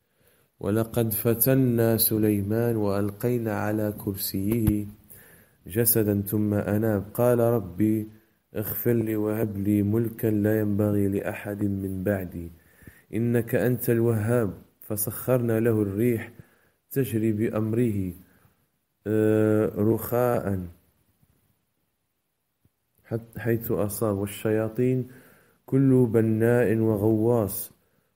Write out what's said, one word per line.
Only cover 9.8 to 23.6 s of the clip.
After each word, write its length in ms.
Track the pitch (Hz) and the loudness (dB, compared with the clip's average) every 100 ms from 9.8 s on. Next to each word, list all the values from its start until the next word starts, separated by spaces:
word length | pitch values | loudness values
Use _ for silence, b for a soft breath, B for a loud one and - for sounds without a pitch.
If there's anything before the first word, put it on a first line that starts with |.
ملكا 440 | 101 113 113 - 113 | 2 0 -2 -2 0
لا 340 | 107 104 110 | 2 2 2
ينبغي 480 | 104 101 104 104 98 | 0 0 0 2 0
لأحد 560 | 98 90 101 104 101 | -2 -4 -8 -8 -4
من 400 | 104 98 95 95 | -4 -4 -6 -4
بعدي 460 | 95 98 87 85 85 85 B B B B B | -2 -2 -4 -10 -14 -16 B B B B B
إنك 400 | 107 120 120 113 | -4 0 0 0
أنت 360 | 117 117 120 - | 0 0 0 0
الوهاب. 720 | 117 117 113 104 120 101 82 - _ | 2 2 0 0 0 0 -6 -16 _
فسخرنا 800 | - 107 - - - 127 117 113 | -10 -6 -6 -6 0 0 2 2
له 220 | 117 110 | 2 2
الريح 500 | 101 98 123 110 - b b b b b _ | 0 0 0 0 -6 b b b b b _
تجري 420 | 139 123 113 113 | -4 -2 0 0
بأمره، 800 | 107 117 110 110 113 123 101 92 85 b b b b b _ _ _ 101 | 0 -2 -2 -2 0 0 0 -4 -8 b b b b b _ _ _ -2
آه، 680 | 107 107 107 107 107 107 - | 2 4 4 4 2 0 0
رخاء 880 | 107 110 - 120 123 120 98 95 87 - _ _ _ _ _ _ _ _ _ _ _ _ _ _ _ _ _ _ _ _ _ _ | 0 0 -2 0 0 0 -2 -4 -6 -16 _ _ _ _ _ _ _ _ _ _ _ _ _ _ _ _ _ _ _ _ _ _
حت-، 340 | - 113 - - | -8 -8 -8 -6
حيث 320 | 117 117 | -2 -2